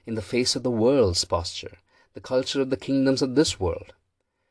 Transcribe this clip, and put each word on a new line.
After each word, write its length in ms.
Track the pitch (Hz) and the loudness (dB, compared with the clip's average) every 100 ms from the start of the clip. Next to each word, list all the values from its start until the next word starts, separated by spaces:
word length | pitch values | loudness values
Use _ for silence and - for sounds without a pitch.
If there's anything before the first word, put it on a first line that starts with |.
in 120 | - 110 | -8 -8
the 120 | 101 | -4
face 200 | 120 123 | -2 0
of 80 | 139 | -2
the 80 | 123 | -2
world's 540 | 117 113 143 98 87 | 2 4 4 4 2
posture, 540 | - 85 85 - - - _ _ _ | -2 -4 -4 -10 -14 -18 _ _ _
the 80 | - | -20
culture 400 | - 131 131 143 | -2 -2 0 -2
of 80 | 131 | 0
the 80 | 135 | -2
kingdoms 460 | - 135 135 135 | 0 2 2 2
of 120 | 135 | 2
this 240 | 127 - - | 2 2 0
world. 360 | 90 - - - _ _ _ _ _ | -4 -4 -12 -20 _ _ _ _ _